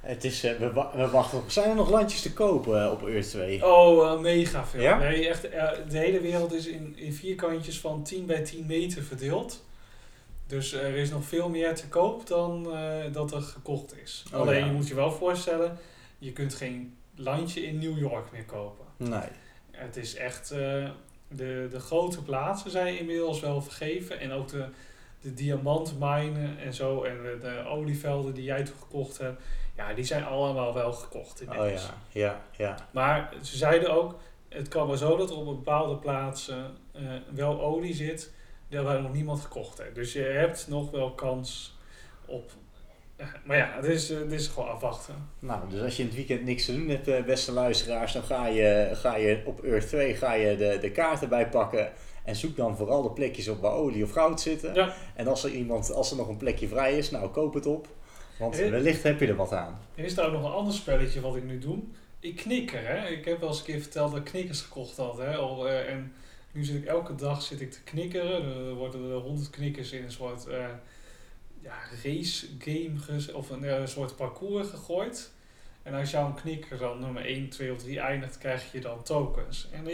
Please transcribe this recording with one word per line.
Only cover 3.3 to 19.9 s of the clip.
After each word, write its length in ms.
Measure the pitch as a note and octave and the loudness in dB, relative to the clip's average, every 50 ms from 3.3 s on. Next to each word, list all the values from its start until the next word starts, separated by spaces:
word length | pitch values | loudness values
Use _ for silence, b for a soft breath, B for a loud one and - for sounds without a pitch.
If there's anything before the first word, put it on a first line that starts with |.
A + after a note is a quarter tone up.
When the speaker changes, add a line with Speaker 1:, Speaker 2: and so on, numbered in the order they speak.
| - G#2 F2+ F#2 G2 G2 - | -2 -2 0 0 0 4 8
Speaker 2:
Oh, 460 | F#3 F3+ F3 F3 F3 E3+ D#3+ D#3+ D#3+ | 12 12 12 12 12 12 12 10 8
eh, 80 | D#3+ D#3+ | 6 2
mega 460 | D#3+ E3+ F3 E3+ E3+ E3 - C#3 B2 | 4 4 6 6 4 4 2 0 -2
veel. 160 | - - B2 | -2 0 4
Speaker 1:
Ja? 160 | A#2+ D3 - | 6 6 8
Speaker 2:
Nee, 300 | D3 C#3 D3 D#3 D#3+ D#3+ | 8 6 4 4 4 2
echt, 220 | E3+ E3+ E3+ - E3 | 2 0 -2 -4 -6
eh, 200 | E3+ D#3+ D#3 D#3 D3+ D3+ D#3 D3+ | -2 0 0 0 0 -2 -6 -4
de 80 | D3+ | 0
hele 220 | D#3 E3 F#3 F#3+ F#3 | 2 4 4 4 4
wereld 320 | E3+ E3+ F3 E3+ E3+ E3+ E3 | 2 2 2 2 2 0 0
is 140 | E3 D#3+ | -4 -4
in, 260 | E3 D#3+ D#3+ D#3 D3 D3 | -4 -8 -8 -10 -10 -12
in 160 | - D#3 D3 D3 | -10 -8 -8 -8
vierkantjes 680 | - F#3 F#3 F#3 F#3 F3 E3 E3 E3 D3+ - - - | -6 -4 -6 -4 -2 -2 -2 -2 -2 -4 -6 -8 -6
van 240 | - D#3 D3+ D3+ D3 | -6 -6 -4 -4 -6
tien 220 | - F#3+ F#3 F3+ | -6 -6 -6 -2
bij 160 | F3 E3 D#3 D#3 | -2 0 0 -2
tien 220 | D#3 - E3 D#3+ | -4 -6 -8 -6
meter 380 | D3+ D#3+ E3 F3+ F3+ F3 D3 C#3 | -2 0 0 0 0 -2 -4 -6
verdeeld. 600 | - C3+ B2 C3 C#3 E3 G#3 B3 - - - - b b b b b b b b b b b b b b - - | -8 -8 -6 -2 -2 -2 -2 -2 -4 -10 -14 -16 b b b b b b b b b b b b b b -10 -8
Dus 260 | - C#3 C#3 C3 - D3 | -6 -4 -4 -4 -4 -4
er 220 | C3 C#3 C#3 C3+ | -2 -2 0 0
is 140 | C#3+ C#3+ D3 | 0 0 0
nog 140 | D3+ D3 C#3+ | -2 -4 -4
veel 260 | - E3+ E3+ F3 F3 | 0 0 0 2 2
meer 260 | E3 E3 E3 E3 E3 | 0 2 2 0 0
te 120 | E3 - | -2 -6
koop 400 | D3 - E3+ F#3 G#3+ A3+ - - | 0 4 4 6 6 4 -2 -4
dan, 460 | - F3 E3+ F3 F3 E3+ E3+ E3+ E3+ D#3+ | 0 2 2 2 2 -2 -4 -4 -4 -4
eh, 180 | D#3 D#3 D#3 D#3 D#3 D3+ D3 | -4 -4 -4 -4 -4 -4 -4
dat 200 | D3 D3+ D3 D3 D3 | -2 -2 -2 -2 -2
er 80 | C#3+ | -4
gekocht 540 | C#3+ - - - - - C#3+ C#3+ - - - - - | -6 -6 -10 -12 -6 -4 -4 -4 -4 -10 -16 -16 -14
is. 200 | - - - - - - | -14 -14 -12 -12 -4 0
Speaker 1:
Oh, 60 | C3 | 2
Speaker 2:
Alleen, 200 | C#3+ C#3+ C3+ C#3 | 6 6 6 6
Speaker 1:
ja. 60 | C#3+ | 6
Speaker 2:
je 60 | C#3+ | 4
moet 160 | C#3+ D3 C#3+ | 2 2 0
je 80 | - C3+ | 0 2
wel 160 | C3+ C#3 D#3+ | 2 2 2
voorstellen: 680 | D3+ - F3+ F3+ F3+ F3+ - F3+ E3 E3 E3+ E3+ E3+ B B B B B B B B | 2 2 2 2 2 2 2 2 2 2 2 0 0 B B B B B B B B
je 140 | B C#3+ C3 | B -12 -10
kunt 220 | B2+ - C#3 C3+ - | -4 -2 -4 -4 -2
geen 420 | - C3+ B2+ B2 B2 B2 B2 - - - - - | -4 -6 -6 -6 -8 -10 -12 -14 -20 -20 -20 -16
landje 460 | D3+ C3 C3 C#3+ D#3+ E3+ E3+ - - D#3+ | -6 -4 -2 0 0 -2 -2 -4 -6 -4
in 120 | D#3 D3+ D#3 | -4 -4 -4
New 180 | D#3+ D#3+ D#3 | -2 -2 0
York 340 | D3 C#3+ C3 A#2+ A2+ A2+ - | 0 0 0 -2 -4 -6 -10
meer 140 | - A2+ G#2+ | -12 -12 -12
kopen. 400 | - A2+ G#2 G#2 G2+ G2+ - - - - | -10 -8 -8 -8 -8 -10 -14 -18 -20 -10
Speaker 1:
Nee. 320 | - B2 A#2+ A2+ G2+ - - - B B B B B B - | -6 -4 -2 -2 -2 -4 -6 -12 B B B B B B -20
Speaker 2:
Het 260 | - - C3 A#2 | -16 -14 -14 -12